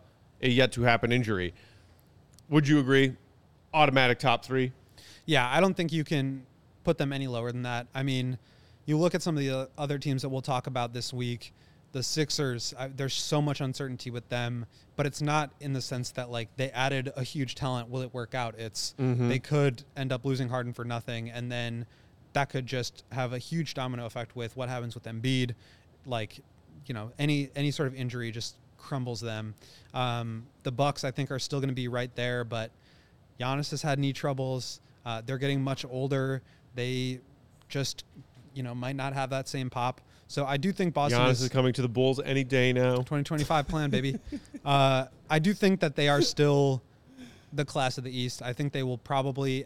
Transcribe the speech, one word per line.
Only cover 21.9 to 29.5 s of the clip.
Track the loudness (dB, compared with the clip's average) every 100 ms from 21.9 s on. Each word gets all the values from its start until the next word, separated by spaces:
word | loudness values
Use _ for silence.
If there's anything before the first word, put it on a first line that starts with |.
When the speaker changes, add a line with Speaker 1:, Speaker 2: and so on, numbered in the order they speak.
| -14 -20 _ -4
Speaker 2:
that | -2 0
could | -2 -4
just | -4 -6 -10 -10
have | -4 -4
a | -4
huge | -6 -4 -4
domino | -6 -6 -6
effect | -8 -8 -10 -8
with | -8 -6
what | -6
happens | -6 -8
with | -10
Embiid. | -10 -4 0 2 0 -4 -14 -20 _ _
Like, | -6 -6 -6 -12 -20 _ -20 -20 -10
you |
know, | -10 -8 -2
any, | 0 2 0 -2
any | -2
sort | 0 -2
of |
injury | -2 -6 -4 -6
just | -6 -10 -12 _ _
crumbles | -8 -6 -4 -6
them. | -6 -6 -8